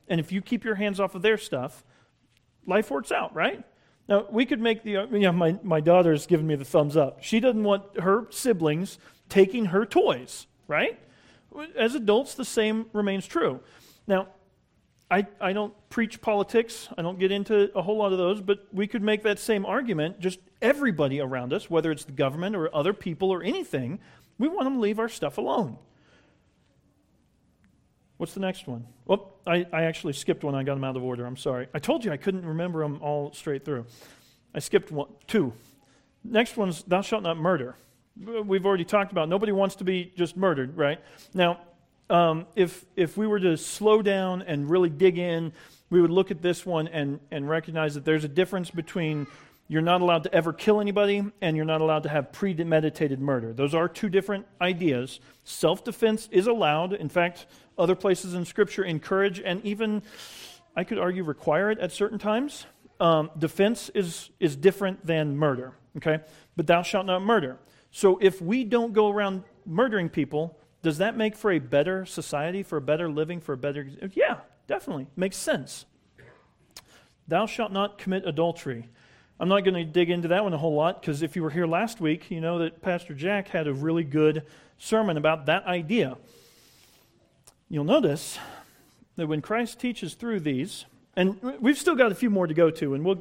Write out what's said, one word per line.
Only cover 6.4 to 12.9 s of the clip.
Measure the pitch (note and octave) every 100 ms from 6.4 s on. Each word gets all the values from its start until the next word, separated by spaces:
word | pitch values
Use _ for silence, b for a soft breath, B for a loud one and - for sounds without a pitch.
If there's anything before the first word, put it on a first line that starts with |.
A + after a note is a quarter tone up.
| D#3
me | D3
the |
thumbs | C3+ D#3+ D3 D3+
up. | C3+ -
She | - A3
doesn't | B3+ A3
want | G#3 G3 - -
her | F3+ G#3+ A3
siblings | - B3+ F#3+ D#3 D#3 F#3+ - b b _
taking | G3 F#3+ A#3+ G3+
her | F#3+
toys, | A3+ F4 A#4 B2+ B2+ - - _ -
right? | D3+ C#4+ A#4 b b b b b D4 D#4+ -
As | A3+
adults, | C4+ G#3 G#3+ C#4
the | -
same | A#3 A#3 G#3+ A3 A3